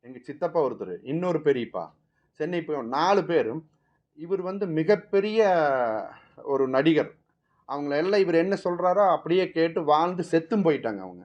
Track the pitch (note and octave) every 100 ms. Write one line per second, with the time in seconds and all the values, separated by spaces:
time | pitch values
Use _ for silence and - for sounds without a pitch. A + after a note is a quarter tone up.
0 | B2 B2+ - C#3+ F3 E3 C3+ G#2+ F#2+ F2
1 | - D#3 F3+ D#3+ D3+ C3 A2+ F#2 D#2+ _
2 | _ _ _ _ D#3 F3 D#3+ D3 A#2 C3+
3 | F3 G3+ D#3+ E3+ A2+ D3 D#3 _ _ _
4 | _ _ E3 F#3 F3+ G3 G3 D#3 D#3+ G#3
5 | - G3 G#3 A3 G#3 F3+ D3 C3 A#2+ A2
6 | F#2 - _ - - C#3 C3 C3 D3 D3+
7 | - - _ _ _ _ - C#3 D3 C#3+
8 | F3+ G#3 F#3 E3 F3+ G3 F#3 F3 F3+ F#3
9 | G3 D#3+ D#3+ F3 F3+ D#3+ E3 E3+ D3+ D3+
10 | E3+ F3+ E3+ E3 D#3+ A3 E3 C#3 A#2 G2+
11 | F#2 F2+